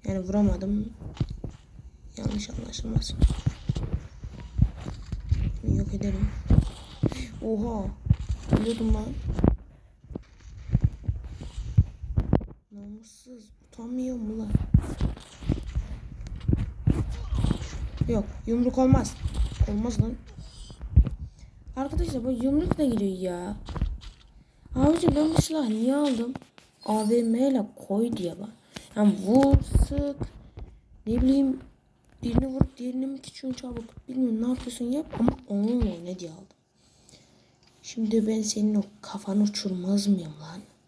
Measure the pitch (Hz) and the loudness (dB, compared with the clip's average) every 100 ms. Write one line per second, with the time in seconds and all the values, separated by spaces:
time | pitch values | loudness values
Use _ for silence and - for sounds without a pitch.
0 | - 190 180 202 202 196 190 208 214 - | -2 -4 0 4 4 2 0 -2 -4 -10
1 | - - - - - - - - - - | -14 -4 -4 -4 -10 -14 -20 -20 -20 -20
2 | - - 104 208 - - - - - - | -18 -6 -4 -4 -6 -8 -8 -8 -2 -2
3 | - - - - - - - - - - | -2 2 2 4 -4 -4 -6 -4 -4 -6
4 | - - - - - - - - - - | -8 -14 -14 -14 -8 2 2 0 -12 -12
5 | - - - - - - - 196 - 202 | -10 -10 -2 0 0 -2 0 0 0 -2
6 | 202 190 208 - - - - - - - | -2 0 -2 -4 4 6 6 -8 -16 -2
7 | - 262 240 - 220 220 233 226 190 - | -2 0 -8 -6 -2 -2 -2 -2 -4 -6
8 | - - - - - - 220 226 220 214 | 2 2 4 -4 0 2 2 0 0 0
9 | 226 277 - - - - - - - _ | 0 -6 -4 0 0 0 -8 -20 -20 _
10 | - - - - - - - - - - | -16 -16 -16 -20 -20 -16 -2 0 0 -2
11 | - - - - - - - - - - | -8 -8 -12 -14 -12 -10 0 2 2 -4
12 | - - - - - - _ 202 202 214 | -4 -2 2 0 0 -14 _ -16 -14 -16
13 | 226 - 247 247 208 - _ - 233 254 | -18 -20 -20 -20 -20 -20 _ -14 -6 -4
14 | 254 247 214 220 214 214 - - - - | -2 -4 -4 -4 2 2 6 6 6 -2
15 | - - - - - - - - - - | -2 -2 -14 -10 -2 -2 -2 -4 -4 -10
16 | - - - - - - - - - - | -12 -12 -12 -4 0 2 0 0 2 2
17 | - - - - - - - - - - | 0 -4 -2 0 2 0 -4 -8 -8 -2
18 | - 226 208 - 220 233 247 254 262 254 | 0 2 -2 -6 -2 2 2 4 6 6
19 | 214 - - - - - - 208 233 226 | 4 -4 -6 -2 -2 2 0 2 -2 0
20 | 220 254 - - - - - - - - | 0 -2 -14 -18 -18 -18 -18 -14 4 6
21 | - - - - - - - - 359 - | 6 0 -12 -16 -20 -20 -14 -6 -4 -2
22 | - 262 240 240 262 294 359 - 285 220 | -2 -2 -2 0 2 2 0 2 2 2
23 | 196 185 185 175 180 202 - - - - | 0 -2 -4 -4 -8 -10 -10 -4 -4 -4
24 | - - - - - _ - 254 277 339 | -12 -20 -20 -20 -20 _ -8 2 4 4
25 | 349 285 311 320 - 311 247 220 240 277 | 2 4 4 2 0 0 0 2 2 2
26 | 294 233 233 269 - - _ _ - 214 | 2 0 -4 -8 -14 -20 _ _ -2 0
27 | 214 240 226 226 269 262 208 - - 202 | 4 2 4 2 4 2 -2 -8 -4 0
28 | 240 226 175 170 208 - _ - - - | 0 -2 -4 -6 -14 -16 _ -16 -10 4
29 | 208 185 190 247 277 277 - - - 277 | 4 4 4 6 8 6 6 4 4 2
30 | 285 277 - - - - - - _ - | -2 -4 -10 -12 -20 -18 -18 -20 _ -12
31 | 220 240 254 277 269 254 - _ _ _ | -2 2 6 6 4 0 -8 _ _ _
32 | _ _ 240 233 269 262 - - 247 254 | _ _ 2 2 2 -4 -8 -8 -6 -4
33 | 269 269 - - 262 247 254 240 226 - | -4 -6 -14 -10 -8 -6 -8 -12 -12 -18
34 | - 254 254 220 233 254 - - 240 277 | -8 0 0 2 0 -2 -6 -6 -4 -2
35 | 311 - 233 - - 202 214 247 190 170 | -4 2 2 2 -6 -2 0 2 0 -2
36 | 175 180 170 160 190 _ _ _ _ _ | -10 -10 -10 -14 -20 _ _ _ _ _
37 | _ - _ _ _ _ _ _ - 240 | _ -20 _ _ _ _ _ _ -12 -4
38 | 214 226 214 220 208 214 214 208 - - | 2 2 2 0 0 0 2 2 0 -8
39 | - 208 - 202 208 208 196 185 185 202 | -12 -10 -2 2 2 0 -4 -4 0 2
40 | 202 185 156 151 156 180 - _ | 4 2 0 -12 -16 -16 -18 _